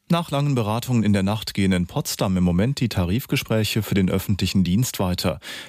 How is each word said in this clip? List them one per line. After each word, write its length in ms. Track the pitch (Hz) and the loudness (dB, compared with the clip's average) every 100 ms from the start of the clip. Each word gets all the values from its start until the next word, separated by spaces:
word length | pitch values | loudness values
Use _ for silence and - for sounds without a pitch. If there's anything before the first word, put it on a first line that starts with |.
| - | -2
Nach 200 | 170 170 | -2 0
langen 260 | 139 143 127 | -2 0 0
Beratungen 480 | 104 113 - 120 | 0 -2 0 2
in 100 | 104 | 4
der 100 | 101 | 2
Nacht 300 | 95 110 - | 2 -2 -4
gehen 180 | - 95 | 0 2
in 160 | 92 87 | 2 0
Potsdam 480 | - - - 110 92 | -4 -4 -2 0 2
im 80 | |
Moment 380 | 90 87 117 143 | 2 2 0 0
die 80 | 117 | -2
Tarifgespräche 920 | - 87 113 - - - 110 107 113 | 0 0 0 -2 -4 0 0 0 -2
für 140 | - 98 | 0 2
den 140 | 92 | 2
öffentlichen 560 | 90 - 95 92 98 87 | 0 0 -2 0 2 2
Dienst 340 | 98 127 - | 2 0 -2
weiter. 400 | 92 90 - 69 - - | -2 -2 -2 -4 -8 -14